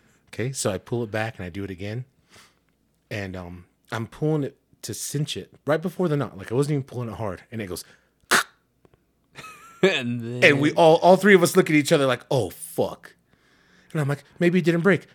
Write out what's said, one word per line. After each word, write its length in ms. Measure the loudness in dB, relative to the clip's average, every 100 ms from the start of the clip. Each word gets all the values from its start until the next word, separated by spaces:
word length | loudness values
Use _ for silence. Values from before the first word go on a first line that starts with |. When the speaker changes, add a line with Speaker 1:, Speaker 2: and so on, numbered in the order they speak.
| _ _ _
Speaker 1:
Okay, 240 | -10 -8
so 180 | -6 -4
I 80 | -6
pull 240 | -6 -8
it 60 | -6
back, 280 | -6 -6 -8
and 60 | -12
I 20 |
do 140 | -10
it 80 | -10
again. 340 | -10 -10 -10 -12 _ _ -20 _ _ _ _ _ _ -12
And, 260 | -10 -10 -10
um, 300 | -14 -16 -20 _ -10
I'm 140 | -8 -8
pulling 380 | -4 -2 -2
it 120 | -4 -10 _ _
to 100 | -12
cinch 420 | -10 -6 -4 -4 -8
it 160 | -12 -10 -4
right 160 | -4
before 260 | -4 -4 -2
the 80 | -2
knot. 220 | -4 -8
Like, 140 | -6
I 40 | -2
wasn't 180 | 0
even 100 | -2
pulling 260 | -4 -8 -10
it 60 | -8
hard. 260 | -8 -8 -12
And 80 | -12
it 60 | -10
goes, 180 | -10 -12 _ _ _ -2
<laughs> 0 | -2 -2 _ _ _ _ _ _ _ _ -20 -20 -20 -20 0
Speaker 2:
And 380 | 0 2 -2 -6
then 220 | -6 2
Speaker 1:
and 160 | 4 4
we 120 | 2
all, 240 | 4 6 8
all 180 | 6 6
three 180 | 8
of 80 | 6
us 140 | 6 2
look 140 | 2
at 60 | 2
each 160 | 2
other 120 | 2 2
like, 180 | -2 -2
"Oh, 200 | -2 -2
fuck." 680 | -6 -10 -4 -4 -6 -18 _ _ _ _ _ _ _ _
And 80 | -6
I'm 80 | -4
like, 160 | -4 -8 -2
"Maybe 220 | 2 2
it 60 | 2
didn't 160 | 2
break. 260 | 2 2 -2